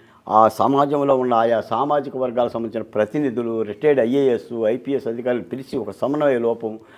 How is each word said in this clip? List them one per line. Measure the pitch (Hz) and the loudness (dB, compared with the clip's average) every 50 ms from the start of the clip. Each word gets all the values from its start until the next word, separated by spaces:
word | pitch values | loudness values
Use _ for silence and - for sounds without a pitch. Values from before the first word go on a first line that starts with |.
| - _ _ _ _ - | -20 _ _ _ _ 2
ఆ | 101 107 110 110 | 4 6 6 6
సమాజంలో | 107 - 104 120 139 139 143 143 147 147 139 139 135 | 4 2 0 2 2 2 2 2 0 0 2 2 2
ఉన్న | 131 127 123 120 | 2 2 2 2
ఆయా | 113 113 117 117 110 | 2 2 2 2 0
సామాజిక | 110 - 113 113 135 147 147 147 135 131 120 | 0 -2 -2 -2 0 0 0 -2 -2 -4 -6
వర్గాలకు | 131 127 127 113 123 120 117 - | -4 -4 -4 -2 -2 -2 -2 -2
సంబంధించిన | 117 117 110 107 110 107 | -4 -6 -6 -6 -8 -8
ప్రతినిధులు, | - - 107 107 104 - 151 151 135 113 120 120 117 113 113 110 | -4 -2 -2 -2 0 0 -2 -2 -2 -2 -2 -4 -4 -4 -4 -4
రిటైర్డ్ | 104 101 - 151 151 147 131 | -6 -6 0 2 2 4 4
ఐఏఎస్, | 117 117 127 139 139 131 120 107 - - 120 117 110 | 2 2 2 2 2 2 2 0 -4 -6 -6 -2 0
ఐపీఎస్ | 107 117 131 - 139 139 131 - | 0 0 -2 -2 -4 -4 -4 -2
అధికారులు | 120 117 117 120 123 123 120 - | -4 -6 -4 -2 -2 -2 -2 -4
పిలిచి | - - 135 135 - - 135 | -8 -10 -12 -10 -8 -8 -6
ఒక | 107 104 | -6 -6
సమన్వయ | 95 - - 123 143 151 151 143 131 120 | -6 -4 -4 -2 -2 0 2 2 2 2
లోపం, | 117 117 117 113 - 110 110 110 - - - | 0 -2 -2 -2 -4 -8 -8 -10 -16 -20 -20